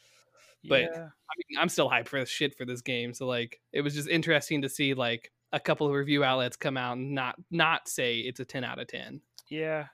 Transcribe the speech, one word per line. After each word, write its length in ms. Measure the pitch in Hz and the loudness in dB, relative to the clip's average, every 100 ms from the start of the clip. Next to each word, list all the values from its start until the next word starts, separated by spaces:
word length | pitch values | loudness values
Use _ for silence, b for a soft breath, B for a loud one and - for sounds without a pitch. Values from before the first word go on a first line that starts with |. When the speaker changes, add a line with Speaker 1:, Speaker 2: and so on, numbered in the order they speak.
| b b b b b b - | b b b b b b 2
Speaker 1:
But, 140 | 135 | 4
Speaker 2:
Yeah. 260 | 165 165 165 - - | 4 -2 -12 -18 -12
Speaker 1:
I 40 | 160 - | -10 -6
mean, 100 | 139 | 0
I'm 100 | 170 | 2
still 200 | - 135 | 4 4
hyped 180 | 123 117 | 2 2
for 100 | 139 | -2
the 40 | 123 | -2
shit 280 | - 143 - | 0 0 -2
for 80 | 123 | -8
this 160 | 123 | -6
game, 300 | 131 123 120 | -4 -2 -4
so, 140 | 120 131 | -4 -2
like, 340 | 120 117 - _ | 0 -2 -8 _
it 80 | - | -2
was 140 | 147 147 | 0 -2
just 140 | 139 | 0
interesting 520 | 165 165 151 - 156 | 0 4 2 2 0
to 60 | 135 | -2
see, 240 | - 139 131 | 0 0 2
like, 380 | 120 117 - _ _ | 0 -2 -6 _ _
a 60 | 147 | -2
couple 260 | - 151 147 | 0 2 2
of 60 | |
review 300 | 143 143 143 135 | 2 2 4 4
outlets 320 | 131 123 - | 4 0 -2
come 200 | 151 135 | -4 -2
out 200 | 123 123 | -2 -4
and 160 | 131 139 | -4 -2
not, 220 | 127 - - | -4 -6 -4
not 360 | 165 160 165 - | 2 4 4 -2
say 300 | - 123 117 | -2 0 0
it's 200 | 117 127 | -2 -6
a 40 | 131 | -8
ten 180 | 139 120 | -6 -6
out 140 | 123 | -6
of 80 | 123 | -8
ten. 340 | - 120 139 - - - | -8 -10 -14 -18 -20 -10
Speaker 2:
Yeah, 380 | 151 156 156 143 | -4 -2 -2 -6